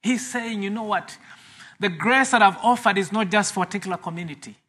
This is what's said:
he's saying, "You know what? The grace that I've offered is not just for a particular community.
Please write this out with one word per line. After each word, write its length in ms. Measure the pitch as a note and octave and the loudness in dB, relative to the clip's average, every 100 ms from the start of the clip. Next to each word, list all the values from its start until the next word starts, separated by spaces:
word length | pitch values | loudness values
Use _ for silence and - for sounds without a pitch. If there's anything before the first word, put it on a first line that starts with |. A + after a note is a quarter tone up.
he's 260 | G#3 B3 - | -2 -2 -4
saying, 320 | B3 A#3 G#3+ | -8 -6 -6
"You 100 | G3 | -6
know 120 | G#3+ | -6
what? 340 | G#3+ F#3+ - - - - - - - _ | -4 -4 -4 -20 -20 -20 -20 -20 -20 _
The 80 | G3+ | -4
grace 440 | E3 F#3 C4 B3+ | -2 2 2 4
that 100 | A#3+ | 6
I've 160 | G3 F#3 | 6 6
offered 400 | A#3 A#3+ A3 G3 | 2 4 2 0
is 160 | F#3+ | -2
not 180 | G#3 G3+ | -2 0
just 220 | G#3 G3 | 0 0
for 100 | G3 | -2
a 20 | F3+ | -4
particular 300 | G#3 F#3+ F3 | -4 -6 -8
community. 600 | F3+ E3+ E3+ C#3 - G#2 | -8 -10 -12 -14 -18 -20